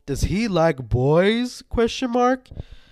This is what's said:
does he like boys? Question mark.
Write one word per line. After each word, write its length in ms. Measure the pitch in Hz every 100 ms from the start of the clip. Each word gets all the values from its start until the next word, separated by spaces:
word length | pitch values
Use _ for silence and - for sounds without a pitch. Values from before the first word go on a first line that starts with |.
| -
does 160 | 131
he 240 | - 185 233
like 420 | 175 165 135 113
boys? 760 | 123 135 165 196 233 247 - -
Question 420 | - 226 - 254
mark. 380 | 240 247 262 - - - - -